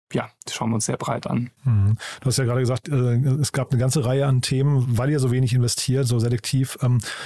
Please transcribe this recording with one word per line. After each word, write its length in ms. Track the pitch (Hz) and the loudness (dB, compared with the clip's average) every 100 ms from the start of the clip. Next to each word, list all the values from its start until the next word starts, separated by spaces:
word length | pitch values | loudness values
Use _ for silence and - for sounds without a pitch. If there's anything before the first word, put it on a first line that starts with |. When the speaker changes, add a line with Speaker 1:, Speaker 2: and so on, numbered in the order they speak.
| - | -8
Speaker 1:
ja, 160 | 117 - - | -8 -8 -12
das 100 | - | -12
schauen 160 | - 117 | -6 -2
wir 60 | 113 | -2
uns 100 | - | -2
sehr 100 | 127 | -4
breit 300 | - 120 - | -4 -6 -4
an. 240 | 117 123 - | -4 -4 -4
Speaker 2:
Mhm. 320 | 131 107 101 110 - - | 0 2 2 0 -4 -6
Du 60 | 127 | -2
hast 100 | 135 | 0
ja 60 | |
gerade 160 | 120 127 | 0 0
gesagt, 280 | 123 127 - | 0 -2 -2
äh, 280 | 135 123 120 | 0 2 2
es 360 | 135 143 139 | 2 0 0
gab 180 | 139 - | -2 -2
eine 100 | 120 | 0
ganze 240 | 131 156 | 2 0
Reihe 220 | 117 135 139 | 0 2 2
an 160 | 127 | 2
Themen, 560 | - 135 143 135 123 120 | 0 0 2 2 2 0
weil 120 | 135 | 2
ihr 80 | 151 | 2
so 120 | 127 | 2
wenig 240 | 127 123 | 2 2
investiert, 520 | 123 120 - - 131 123 | 2 0 0 0 0 2
so 120 | 120 | 2
selektiv, 600 | 117 120 - 131 131 - | 2 0 0 0 0 -2
ähm, 180 | 123 120 - - | 0 0 -2 -10